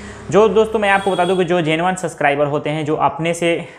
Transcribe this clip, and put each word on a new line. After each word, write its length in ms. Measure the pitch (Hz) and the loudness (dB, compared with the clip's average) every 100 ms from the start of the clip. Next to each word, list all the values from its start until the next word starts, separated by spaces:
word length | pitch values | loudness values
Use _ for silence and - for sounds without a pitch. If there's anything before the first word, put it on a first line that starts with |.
| - - - | -16 -14 0
जो 180 | 165 220 | 4 4
दोस्तों 300 | 196 220 220 | 4 2 0
मैं 120 | 202 | 2
आपको 200 | 196 196 | 2 2
बता 140 | 180 | 0
दूं 120 | 175 190 | 2 2
कि 80 | |
जो 160 | 170 180 | 2 0
जेन्युइन 340 | 151 160 180 | 0 0 0
सब्सक्राइबर 520 | 180 165 - 147 143 147 | -2 -6 -2 0 2 0
होते 240 | 147 147 | -2 -4
हैं, 140 | 156 | -4
जो 120 | 151 151 | -2 0
अपने 380 | 139 - 160 | 0 0 -4
से 340 | 170 170 165 - | 0 0 -2 -4